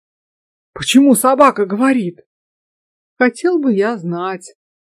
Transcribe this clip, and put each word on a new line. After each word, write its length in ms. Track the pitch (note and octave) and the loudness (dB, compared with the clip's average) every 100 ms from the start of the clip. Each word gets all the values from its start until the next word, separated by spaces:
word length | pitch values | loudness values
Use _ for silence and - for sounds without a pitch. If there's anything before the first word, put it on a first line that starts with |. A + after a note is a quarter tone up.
| _ _ _ _ _ _ _ | _ _ _ _ _ _ _
«Почему 420 | - - B3+ C#4 A#3 | -12 0 4 4 4
собака 500 | B3+ C4+ C#4 G3+ G3 | 2 4 2 2 -4
говорит?» 560 | G3+ C4+ C4 F3+ - _ _ _ _ _ _ _ _ _ _ | -2 0 0 -4 -8 _ _ _ _ _ _ _ _ _ _
«Хотел 400 | B3 - F4 F4 | -2 0 -2 -2
бы 140 | C#4 | 0
я 240 | G3 G#3 A#3 | 0 -2 -4
знать», 580 | E3+ E3+ F#3 F#3 - _ _ _ | -6 -6 -8 -10 -14 _ _ _